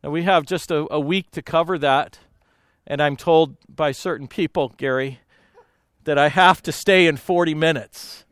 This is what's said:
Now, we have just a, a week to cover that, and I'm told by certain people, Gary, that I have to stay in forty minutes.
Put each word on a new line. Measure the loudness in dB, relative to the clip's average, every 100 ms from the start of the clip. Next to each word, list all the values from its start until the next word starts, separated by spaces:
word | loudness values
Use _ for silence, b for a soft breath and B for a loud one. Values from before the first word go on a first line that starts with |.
Now, | -6
we | -4
have | 2 0 0
just | -6 -2
a, | -4 -2
a | -4
week | -2 -4 -4
to | -14
cover | -2 -2 0 -2
that, | 2 0 -2 -12 _ _ _ _ _ _ -10
and | -2
I'm | -2 -2
told | 2 2 2 -6 _
by | -4 -4
certain | -4 -8 -8 -8
people, | -6 -4 -2 -4 _
Gary, | -4 -2 -4 -10 _ b b b b b b _
that | -2 2
I | 2
have | 6 4 4
to | -4
stay | -4 2 4 4
in | 0
forty | -2 0 0
minutes. | 0 0 -2 -8 -20 -20 -20 _